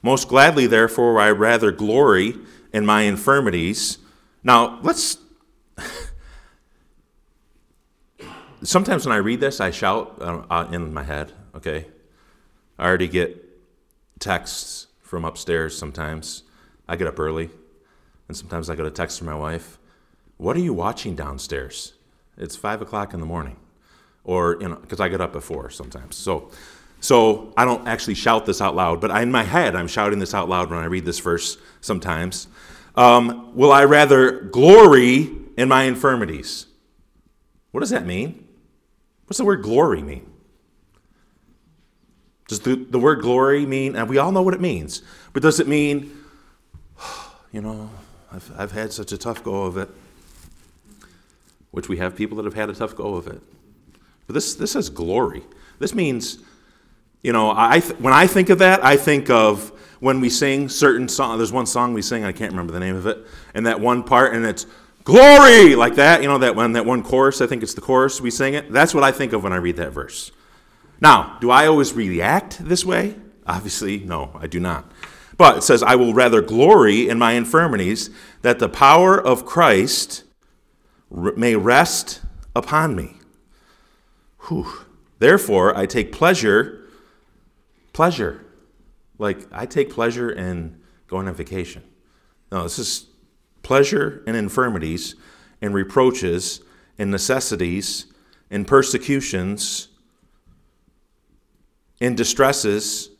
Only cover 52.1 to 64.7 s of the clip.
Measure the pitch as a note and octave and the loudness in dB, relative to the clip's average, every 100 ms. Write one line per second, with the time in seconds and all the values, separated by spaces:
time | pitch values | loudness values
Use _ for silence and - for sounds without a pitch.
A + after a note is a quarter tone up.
52.1 | F2+ G#2+ G#2+ G#2 G#2+ G#2 G2+ A2+ - G#2 | -8 -10 -8 -10 -8 -10 -8 -12 -10 -10
53.1 | F#2 - - _ _ _ _ _ _ _ | -10 -12 -20 _ _ _ _ _ _ _
54.1 | _ _ B2 - - - C#4+ - C#2+ E2+ | _ _ -8 -8 -8 -8 -6 -8 -8 -4
55.1 | G#2 B2 - - - - _ D3+ A3 D#3+ | -2 -4 -6 -20 -20 -20 _ -8 -4 -4
56.1 | B2 - - _ _ _ _ _ _ _ | -4 -10 -16 _ _ _ _ _ _ _
57.1 | _ - A#2 G#2+ G#2 A#2 D3 - - B2 | _ -2 0 0 2 2 2 0 -6 2
58.1 | C3+ F#3 G3 F3+ F3+ F#3 F#3+ C3 D3 D3+ | 4 4 2 2 4 6 4 4 4 2
59.1 | D3 C3+ A#2+ A2 G#2 - - - _ C3 | -2 2 4 4 0 -8 -20 -20 _ -2
60.1 | C3 B2+ A#2+ C#3+ C3+ C#3+ - C#3+ A#2+ B2+ | 0 -2 -2 -2 -2 -4 2 2 2 -2
61.1 | - C3 A2+ A2+ A#2+ A#2+ B2 B2 A2+ G2 | -4 -4 -2 -4 -2 -4 -2 -2 -4 -6
62.1 | A#2+ G2+ F2+ G#2+ F#2 F2 E2 F#2 F#2+ F#2 | -6 -6 -6 -8 -8 -8 -6 -6 -6 -6
63.1 | G#2+ - - - - A2+ A2 A2+ B2 A#2+ | -8 -12 -20 -14 -6 -4 -2 -2 -2 0
64.1 | B2 C3 A2+ A2+ G2 - | 2 2 0 -4 -6 -12